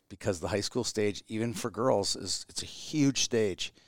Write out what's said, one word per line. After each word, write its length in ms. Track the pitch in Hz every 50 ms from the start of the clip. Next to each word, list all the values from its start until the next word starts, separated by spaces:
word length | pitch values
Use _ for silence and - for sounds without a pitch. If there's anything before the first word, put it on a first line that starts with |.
| _ _
because 320 | 104 - - 110 95 80
the 80 | 87 90
high 120 | 107 101
school 240 | 101 - - 127 113
stage, 380 | - - 107 104 104 98 - - -
even 240 | 113 107 113 120
for 180 | 113 98 - 117
girls, 460 | 92 101 120 131 117 101 98 - -
is, 300 | - 101 90 - - - -
it's 140 | - -
a 40 | -
huge 560 | - - - - - - 156 139 139 131 -
stage. 500 | - - - 113 110 101 87 - - - - - _